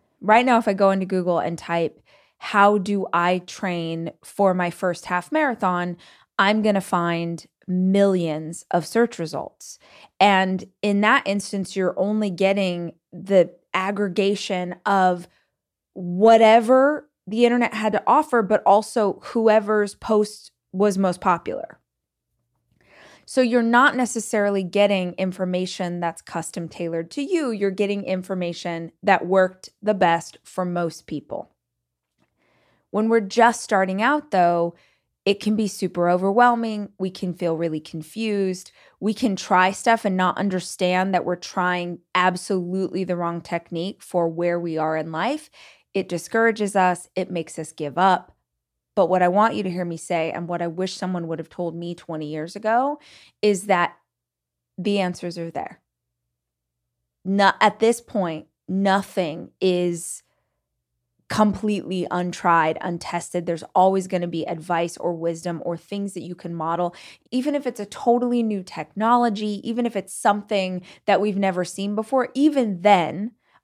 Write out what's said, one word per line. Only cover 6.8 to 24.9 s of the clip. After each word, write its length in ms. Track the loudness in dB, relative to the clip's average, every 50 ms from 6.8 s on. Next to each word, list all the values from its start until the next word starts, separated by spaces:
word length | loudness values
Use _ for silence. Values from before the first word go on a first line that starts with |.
find 640 | 0 -2 -2 0 0 0 -2 -2 -4 -6 -6 -8 -12 _ _ _ _
millions 1000 | -2 0 2 2 4 4 4 4 4 4 2 0 -2 -4 -4 -6 -10 -12 -12 -6 -2
of 160 | -2 -2 -2
search 320 | 0 0 2 2 0 -2 -6
results. 600 | -8 -8 -8 -10 -10 -12 -16 -20 -20 -20 -20 -20 _ _ -20 -20 -20 _ _ 2
And 440 | 4 6 6 4 2 2 0 -4 -6 -10 _ _
in 180 | -2 0 2 2
that 260 | 4 4 4 2 2
instance, 480 | -2 -4 -4 -4 -6 -6 -6 -6 -4 -4
you're 240 | -2 -2 0 0 0
only 300 | -2 0 0 -2 -2 -2
getting 640 | -2 0 0 2 2 0 0 -2 -2 -4 -6 -10 -12 _ _ _
the 440 | -18 -12 -2 2 4 4 4 4 0 _ _ _
aggregation 1040 | -4 -4 -4 -2 -2 -2 -4 -2 0 0 0 0 0 -2 -4 -4 -4 -4 -4 -6 -8 -6 -2
of 420 | 0 2 4 4 4 2 0 -4 -12 _ _ _ _ _ _ _ _ _ _ _ _ -14
whatever 1120 | -10 -8 -6 0 4 6 8 8 8 8 8 8 6 6 6 4 6 6 4 2 -2 -6 _ _ _ _
the 180 | -6 0 2 2
internet 280 | 4 4 2 0 -2
had 200 | -2 -2 -2 -2
to 100 | -2 0 2
offer, 360 | 2 4 4 2 2 2 0
but 200 | 2 2 0 2 4
also 540 | 6 4 4 4 0 -2 0 0 0 -2 -4 -8
whoever's 680 | -6 -2 2 4 6 6 4 4 2 0 0 0 -2 -6
post 580 | _ -4 0 2 2 2 0 -4 -14 -20 -20 _ _ _ _
was 260 | -2 0 0 2 2 2
most 220 | 0 0 0 0
popular. 580 | 0 0 0 0 -2 -6 -8 -8 -10 -14 -16 _ _ _ _ _ _ _ _ _ _ _ _ _ _ _ _ _ _ _ _ _ _ _ _ -20 -20 -20 -20 _ _
So 140 | -4 0 0
you're 220 | 2 2 2 2
not 340 | 2 4 4 4 4 4 2
necessarily 680 | 0 -2 -2 -4 -6 -6 -2 -2 0 0 0 0 -2
getting 520 | -2 0 2 4 4 4